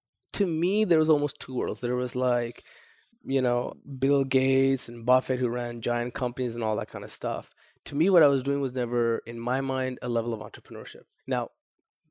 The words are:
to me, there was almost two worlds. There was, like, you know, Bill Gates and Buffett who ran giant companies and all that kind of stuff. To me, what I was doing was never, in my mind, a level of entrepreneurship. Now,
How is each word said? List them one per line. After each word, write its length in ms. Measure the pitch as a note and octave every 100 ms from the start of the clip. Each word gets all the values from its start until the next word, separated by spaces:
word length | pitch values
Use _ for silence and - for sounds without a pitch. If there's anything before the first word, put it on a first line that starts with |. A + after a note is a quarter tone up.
| _ _ _
to 120 | - F#3
me, 380 | D#3+ F3+ G#3
there 140 | G3 D#3+
was 100 | D#3
almost 300 | D3 D3 -
two 160 | - B2+
worlds. 240 | F2+ A2
There 160 | A#2+ B2
was, 180 | B2+
like, 480 | B2 B2+ A#2+ A#2+ - - - - _ _ _
you 180 | - C3+
know, 320 | B2 B2 - - - C3
Bill 240 | C3+ C#3
Gates 640 | C3+ C3 C3+ C3+ C3+ C3 -
and 160 | A#2
Buffett 360 | A2+ B2+ - B2+
who 80 | A#2+
ran 320 | B2 A#2+ A#2
giant 340 | A#2+ A#2+ A#2+
companies 400 | - B2 B2 B2
and 80 | A#2
all 140 | A2 G#2+
that 120 | A2+
kind 160 | G#2
of 60 | G#2
stuff. 400 | - A#2+ - - _ _ _ -
To 100 | C#3+
me, 140 | F#3+
what 120 | F3+
I 60 | C#3+
was 140 | C#3
doing 160 | C3+ C#3+
was 160 | C3+ B2+
never, 420 | A#2+ A#2+ A#2 A#2 A#2
in 140 | A#2
my 200 | A#2 C3+
mind, 380 | C3+ C3 B2+ B2+
a 60 | B2
level 240 | A#2 A#2
of 80 | A2
entrepreneurship. 640 | G#2+ A#2+ - A2 A2+ A2+ - _ -
Now, 240 | B2 A#2 _ _ _ _ _ _